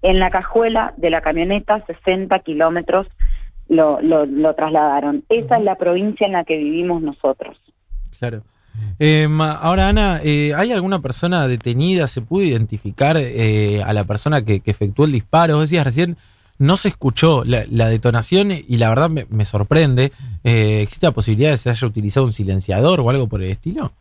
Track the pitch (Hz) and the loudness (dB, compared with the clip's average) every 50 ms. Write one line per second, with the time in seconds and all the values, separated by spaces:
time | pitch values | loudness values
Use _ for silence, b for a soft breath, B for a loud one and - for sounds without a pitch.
0 | - 185 190 190 185 185 185 190 185 - - 226 226 226 226 226 214 - - - | 2 4 4 4 2 2 0 -2 -4 0 0 0 0 2 0 -2 -2 -4 -6 -4
1 | - 170 160 165 - 156 156 165 170 185 196 208 202 - 208 214 208 - 165 - | -2 -2 -2 0 -2 -2 -2 -2 -2 -2 -2 -4 0 -2 -2 -2 -2 -10 -14 -6
2 | _ 190 185 190 190 185 190 190 - - 160 147 160 165 165 175 165 170 170 185 | _ -2 -2 -2 -2 -2 -2 -2 -2 -4 -2 0 0 0 0 -2 -4 -2 -2 -2
3 | 196 - - B B B B B B B B - - - 160 160 160 151 147 - | -2 -4 -4 B B B B B B B B -18 -4 0 2 2 4 2 2 0
4 | - 160 165 156 147 139 139 139 156 156 151 - 156 156 156 156 151 151 139 143 | 0 2 2 2 0 0 -2 0 0 0 0 0 -4 -2 0 0 2 2 0 0
5 | 139 147 143 143 - _ 220 233 226 - 247 226 214 196 185 190 185 180 175 180 | -2 -2 -4 -4 -2 _ -2 -2 0 0 0 0 2 0 -2 0 0 0 0 0
6 | 196 214 208 - 214 196 190 180 165 - 165 160 151 147 156 165 175 180 175 165 | -2 -4 -2 -2 -2 -2 0 -2 -2 -2 -4 -4 -2 -4 -2 -2 -2 -2 -2 -2
7 | 160 151 139 _ _ 139 135 _ - - - _ _ _ _ _ _ _ - - | -4 -6 -8 _ _ -2 -2 _ -6 -16 -16 _ _ _ _ _ _ _ -12 -10
8 | - - - _ - 120 113 107 104 B B B B B B 110 107 104 95 - | -10 -12 -10 _ -8 -8 -8 -10 -14 B B B B B B -10 -10 -10 -4 0
9 | 151 151 156 151 151 151 151 156 156 156 151 156 - 160 175 190 190 196 190 214 | 2 2 4 4 2 2 2 0 0 -2 -2 -2 -2 0 2 2 2 4 4 4
10 | 208 196 180 156 147 151 147 147 147 147 147 147 190 233 247 202 180 185 196 185 | 2 2 0 0 0 0 0 2 0 0 0 0 0 0 0 -2 -2 -2 -2 -4
11 | 139 131 127 - - 175 180 175 147 131 123 117 - 120 120 127 151 175 190 180 | -4 -6 -6 -4 -2 -2 0 0 0 0 -2 -2 -2 -2 -2 0 0 2 2 0
12 | 156 127 - - 113 - 165 190 202 170 127 113 110 104 - 104 - 101 98 - | 0 -2 -4 -8 -8 -4 -2 0 0 0 0 0 -2 -2 -4 -8 -8 -10 -2 0
13 | 135 143 160 160 139 120 120 113 113 110 107 107 107 101 104 104 101 - 107 104 | 0 2 2 0 -2 -2 -2 0 0 2 2 2 2 0 0 -2 -2 -2 -2 -2
14 | 101 87 101 104 - 147 151 143 113 107 104 95 - - 101 - 107 101 101 - | -2 -2 -4 -4 -2 0 0 0 0 0 -2 -2 0 -2 -2 -2 -2 -4 0 2
15 | 147 156 139 117 101 - - 160 170 165 151 151 156 151 165 175 147 135 117 135 | 2 2 2 0 -2 2 2 2 4 4 2 2 0 0 0 0 0 0 0 0
16 | 175 175 170 b b b b b b b b b 135 139 180 190 - 208 - - | 0 -2 -2 b b b b b b b b b 2 2 2 2 2 -2 -4 0
17 | - 139 117 - - 165 160 131 117 120 120 117 104 - - 113 113 110 113 110 | -2 -2 0 2 4 4 4 4 2 0 0 -2 -2 -2 0 0 2 2 2 2
18 | 110 123 117 117 110 - - 185 202 202 190 160 - - 123 117 117 113 113 123 | 2 2 0 2 0 2 2 2 2 2 -2 -4 -4 -2 0 2 2 2 2 2
19 | 151 170 160 151 107 - 110 110 104 - - 104 104 - 147 156 165 147 127 123 | 2 0 0 -4 -6 -4 -2 -2 -2 0 0 -2 0 2 2 4 4 4 4 2
20 | 131 139 B B 135 127 104 85 - 120 117 113 110 107 107 107 107 104 - - | 2 0 B B -14 -12 -12 -4 0 2 4 4 4 4 2 0 0 -2 -4 0
21 | - - 120 - 104 - 110 107 139 156 147 120 - 123 120 110 131 117 107 117 | 0 0 2 2 0 0 2 2 2 2 2 0 0 -2 -2 0 -2 -4 -2 -2
22 | 104 104 - 139 135 123 107 - 104 95 95 95 92 - 95 95 120 156 185 165 | -4 -2 0 0 0 0 0 -2 -2 -2 -2 -2 -2 -2 0 2 2 2 2 2
23 | 127 117 131 139 127 107 - 104 92 92 95 - - 165 185 311 277 - - _ | 2 0 0 0 0 -2 -4 -4 -4 -4 -6 -6 -6 -8 -6 -6 -8 -8 -10 _